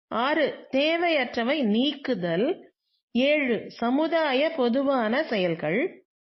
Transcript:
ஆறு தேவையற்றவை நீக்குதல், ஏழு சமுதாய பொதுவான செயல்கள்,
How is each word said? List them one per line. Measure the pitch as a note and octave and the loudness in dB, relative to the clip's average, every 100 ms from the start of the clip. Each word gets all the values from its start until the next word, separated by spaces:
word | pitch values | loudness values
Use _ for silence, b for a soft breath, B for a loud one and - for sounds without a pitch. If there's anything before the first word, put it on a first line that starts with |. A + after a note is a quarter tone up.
| - | -8
ஆறு | A3 C4 D#4 C4 - - | -4 0 0 0 -2 -4
தேவையற்றவை | C4 D4+ E4+ F4 D4+ A#3+ A#3+ A#3 D#4 | 0 2 2 0 0 -2 -2 -2 0
நீக்குதல், | A3 G#3+ C#4+ C#4+ - G#3 E3+ E3+ C4+ G4 - _ _ _ _ | 2 2 0 -2 -4 -2 -2 0 0 -2 -8 _ _ _ _
ஏழு | A#3 C#4 D4+ C4 G#3 - | 0 2 2 2 -2 -4
சமுதாய | - A#3+ C4+ D#4+ E4 D4+ C4 D#4 | -4 0 0 2 2 2 2 0
பொதுவான | D#4+ A#3+ C4 C#4 C4+ G#3+ B3+ | 0 0 2 0 0 0 0
செயல்கள், | D#4 A3 F3+ E3 D3+ G3+ F4+ - _ _ | -2 0 0 -2 -2 -2 -2 -6 _ _